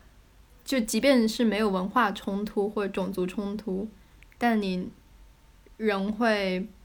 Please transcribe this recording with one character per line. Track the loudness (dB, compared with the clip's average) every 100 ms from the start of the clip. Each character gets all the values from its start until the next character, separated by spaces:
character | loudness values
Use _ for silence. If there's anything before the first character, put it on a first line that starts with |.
| -20 -20 _ -20 -20 -18
就 | -2 -2
即 | 0 2
便 | 6 6 4
是 | 2
没 | 2 2
有 | 0
文 | 0 0
化 | 2 2
冲 | 0 -6 -4
突 | -4 -2 -2
或 | -2 -4
种 | -4 -4
族 | -4 -4
冲 | -4 -6 -6
突， | -6 -6 -6 -12 -20 -20 -20 -2
但 | 0 2
你 | 0 -4 -6 -12 -20 -20 -20 -20 -20 -20 -20 -4
仍 | -2 0 -2
会 | 0 2 2 0 -2 -4 -10